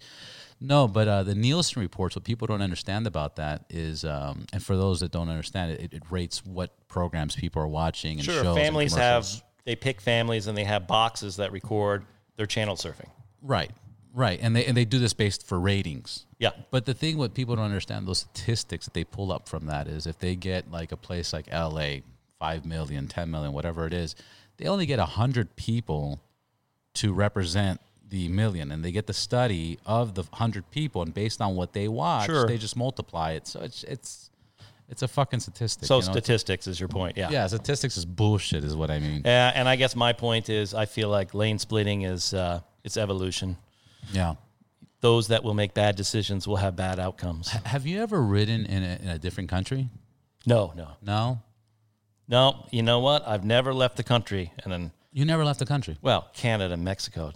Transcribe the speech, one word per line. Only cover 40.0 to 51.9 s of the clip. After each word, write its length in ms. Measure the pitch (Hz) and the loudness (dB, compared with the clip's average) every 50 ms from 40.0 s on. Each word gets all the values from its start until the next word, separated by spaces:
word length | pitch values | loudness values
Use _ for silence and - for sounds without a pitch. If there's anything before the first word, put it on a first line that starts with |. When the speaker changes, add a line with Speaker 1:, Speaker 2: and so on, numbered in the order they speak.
| 120 120 | 2 2
Speaker 2:
point 380 | 117 - 120 117 113 113 - - | 2 2 0 0 0 0 0 0
is 240 | 110 104 104 95 101 | 0 0 0 0 -2
I 100 | 107 107 | -2 -2
feel 240 | - - 113 107 104 | -2 0 0 0 2
like 240 | 104 101 95 87 | 2 2 0 0
lane 260 | - 101 107 110 107 98 | 0 0 2 2 2 0
splitting 440 | - - 110 107 104 104 101 101 | -2 0 0 2 2 2 0 0
is, 320 | 95 92 90 87 - - 98 | -2 -2 -2 -2 -2 -2 0
uh, 260 | 92 90 87 87 85 - _ _ _ - | 0 0 -2 -2 -4 -6 _ _ _ -12
it's 140 | 104 - 113 | -6 -4 -2
evolution. 580 | 107 98 98 95 92 92 90 - 95 92 87 - - _ _ _ _ _ - - - - | 0 0 0 -2 -2 -2 -4 -4 -4 -6 -6 -8 -12 _ _ _ _ _ -20 -18 -10 -2
Speaker 1:
Yeah. 220 | 98 95 90 82 80 - - _ _ _ _ _ _ _ - - _ _ | 0 2 2 2 0 -4 -10 _ _ _ _ _ _ _ -20 -20 _ _
Speaker 2:
Those 280 | - 120 117 117 107 110 | 6 6 6 6 6 4
that 140 | 113 110 | 2 2
will 120 | - 110 104 | 2 2 2
make 180 | 104 104 95 | 2 0 2
bad 240 | - 107 104 104 101 | 2 4 4 4 4
decisions 500 | 98 98 - - 110 98 - 101 95 - | 2 -2 -2 0 0 0 0 -2 -4 -2
will 100 | 101 104 | -2 0
have 200 | 92 101 95 90 | 0 0 0 0
bad 240 | 87 95 92 92 92 | -2 -2 -2 -2 -2
outcomes. 480 | 92 95 - - - 90 82 80 85 - 113 | -2 -4 -4 -4 -6 -6 -4 -4 -4 -4 -4
Speaker 1:
H-, 80 | 110 - | -4 -2
have 220 | 104 131 139 131 | -2 -4 -2 -2
you 160 | 156 180 208 | -2 -2 -2
ever 180 | 233 214 214 175 | -2 0 0 2
ridden 460 | 120 101 101 101 104 107 113 110 107 | 2 4 4 4 4 2 2 0 0
in 160 | - 95 95 | 0 0 0
a, 160 | 92 90 90 - | 0 -2 -4 -4
in 60 | - 92 | -4 -4
a 100 | 85 76 | -4 -4
different 300 | 82 90 - - 90 80 | -4 -4 -4 -6 -4 -2
country? 400 | 92 92 90 - 131 135 131 120 - - - _ _ _ _ _ _ _ - | 0 0 0 0 -2 -2 -2 -4 -6 -12 -20 _ _ _ _ _ _ _ 4
Speaker 2:
No, 300 | 120 120 113 98 80 78 | 4 6 6 4 2 -4
no. 120 | 87 80 73 76 - | -10 -14 -14 -16 -10
Speaker 1:
No? 400 | 104 101 104 107 117 123 127 117 - _ _ _ _ _ _ _ _ _ | -4 -2 0 2 2 0 -2 -4 -8 _ _ _ _ _ _ _ _ _